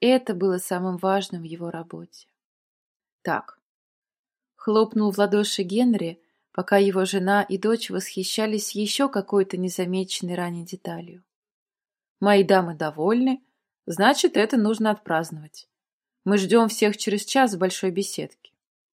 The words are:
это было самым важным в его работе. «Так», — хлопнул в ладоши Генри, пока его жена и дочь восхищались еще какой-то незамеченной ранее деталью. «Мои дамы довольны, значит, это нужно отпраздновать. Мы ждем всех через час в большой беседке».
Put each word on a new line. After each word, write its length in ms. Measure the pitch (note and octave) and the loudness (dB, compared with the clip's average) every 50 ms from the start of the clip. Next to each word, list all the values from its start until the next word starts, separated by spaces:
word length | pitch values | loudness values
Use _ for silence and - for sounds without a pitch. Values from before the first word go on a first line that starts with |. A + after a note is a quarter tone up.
это 320 | - B3 C4 B3+ B3+ - G3+ | 4 4 4 4 2 -2 -2
было 240 | F3 F#3+ F#3+ F3+ | 0 0 0 0
самым 400 | F#3 - - F#3 F3+ F#3 F#3 F3+ | -2 -4 -4 -4 -4 -2 -4 -4
важным 460 | F3 F#3 F#3+ F#3+ G3 F#3+ - F#3+ E3+ E3 | -2 0 0 0 0 -2 -4 -10 -12 -12
в 20 | |
его 260 | D#3+ E3 E3 E3+ E3+ | -12 -12 -12 -10 -10
работе. 560 | E3+ E3 E3 E3+ - E3 E3+ - - - - _ _ _ _ _ _ _ _ _ _ _ _ _ _ _ _ _ _ _ | -10 -12 -12 -14 -16 -16 -16 -18 -20 -20 -20 _ _ _ _ _ _ _ _ _ _ _ _ _ _ _ _ _ _ _
«Так», — 380 | - F3 D#3 - - - - _ _ _ _ _ _ _ _ _ _ _ _ _ _ _ _ _ _ _ _ | -6 -4 -4 -4 -6 -10 -18 _ _ _ _ _ _ _ _ _ _ _ _ _ _ _ _ _ _ _ _
хлопнул 560 | _ - A3+ G#3+ A3 A3 A3 - G#3+ G#3+ G#3 | _ -2 2 2 4 2 2 0 0 0 0
в 60 | G3+ | 2
ладоши 460 | G3+ G3+ G3 G3 G#3 G#3 G#3 - - F#3+ | 2 2 2 2 2 0 0 -2 -4 -4
Генри, 580 | F3 F#3+ A3+ B3+ B3 A3 G3+ E3+ E3 E3 - _ _ _ _ _ _ | -2 0 2 2 2 2 2 -2 -6 -8 -12 _ _ _ _ _ _
пока 260 | _ - F3+ - G3+ | _ -8 0 4 4
его 280 | G3 G3 G3 F3+ F#3+ F#3+ | 4 4 4 2 0 0
жена 380 | F#3+ - G3 F3+ F#3+ G3+ G#3 G3 | 0 -2 -2 0 2 2 2 2
и 140 | - F#3+ | 0 -4
дочь 320 | F#3+ - G#3+ A#3 A3+ - - | -2 0 0 0 0 -2 -4
восхищались 840 | F#3+ G3 F#3+ - - F#3+ F#3 - - A3 G#3+ G#3+ G#3+ G#3 G#3 - - | -6 -6 -6 -6 -8 -8 -6 -4 -4 -4 -2 -2 -2 -4 -6 -6 -4
еще 320 | G3+ G#3+ G#3 - - C#4 C#4 | -4 -4 -2 0 0 -2 0
какой-то 480 | C#4 G3+ F#3+ - G3+ G3+ F#3+ F#3+ - | 0 -4 -2 0 2 2 2 0 -2
незамеченной 800 | F3+ F#3 F3+ - - F3+ F3 F#3 F#3+ F#3+ F#3 - - - F3 F3+ | -4 -4 -4 -4 -4 -4 -2 -2 -4 -4 -4 -6 -6 -6 -6 -4
ранее 300 | F3+ F3+ F3 E3+ E3+ E3+ | -6 -6 -6 -8 -10 -12
деталью. 580 | - F#3+ F#3 - F3 E3+ E3 F3 E3+ F3 F3+ F3+ _ _ _ _ _ _ _ _ _ _ _ _ _ _ _ _ _ _ _ | -12 -14 -12 -10 -10 -10 -10 -14 -16 -20 -20 _ _ _ _ _ _ _ _ _ _ _ _ _ _ _ _ _ _ _ _
«Мои 240 | F#3+ G3+ G#3 G3 F#3+ | 2 4 6 6 6
дамы 320 | E3 G3 F#3+ F3 E3+ E3 | 6 4 4 4 0 -4
довольны, 680 | D3+ E3 D3+ D3+ D3+ D#3 F#3+ A3+ B3 B3+ C4 C4 C4+ _ _ _ _ _ _ _ _ _ | -4 -6 -6 -2 -2 0 2 2 2 2 0 -2 -4 _ _ _ _ _ _ _ _ _
значит, 500 | - E3+ E3 G3+ B3 D4 - - F4 - | -8 -2 2 4 4 4 4 2 2 2
это 220 | - G#3+ A3 - | 2 0 2 2
нужно 340 | A#3 G#3 G#3+ A3 G#3+ A3 G#3+ | 2 2 2 0 0 0 0
отпраздновать. 800 | G#3 - _ - E3+ D#3+ E3 D#3+ E3 D3+ D3+ D3+ - - - _ _ _ _ _ _ _ _ _ _ _ _ | 0 -2 _ -2 -2 -2 -2 -4 -8 -14 -16 -18 -20 -20 -20 _ _ _ _ _ _ _ _ _ _ _ _
Мы 120 | F#3+ G#3 | 2 2
ждем 300 | G3+ F#3+ E3 G#3 A#3 A#3 | 2 4 4 4 4 4
всех 300 | G#3+ A3 - A3 G#3 G3+ | 2 2 2 0 0 0
через 260 | - - G#3+ G3 G3+ - | -2 -4 -2 -2 -2 -4
час 280 | - - C4+ C4 A#3 G3+ | 0 2 2 2 2 2
в 60 | E3 | 0
большой 320 | F#3 F#3 F#3 - - F#3 | -2 -2 -2 -2 -4 -2
беседке». 600 | E3+ F#3 G3 - - - D#3 - - _ - _ _ _ _ _ _ _ _ _ | -2 -2 -4 -4 -6 -8 -10 -10 -14 _ -20 _ _ _ _ _ _ _ _ _